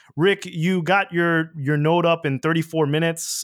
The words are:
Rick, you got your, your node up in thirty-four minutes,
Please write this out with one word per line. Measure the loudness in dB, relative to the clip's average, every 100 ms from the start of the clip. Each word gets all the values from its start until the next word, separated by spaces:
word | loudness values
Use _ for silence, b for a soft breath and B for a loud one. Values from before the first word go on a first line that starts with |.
| B 0
Rick, | 0 0 -4
you | -2 0 0
got | 2 0 0
your, | 0 2 2 -2 -6
your | -2 0
node | 2 2 2
up | 2 0
in | -2
thirty-four | 0 -2 -2 -2 0
minutes, | 0 -2 -4 -8 -8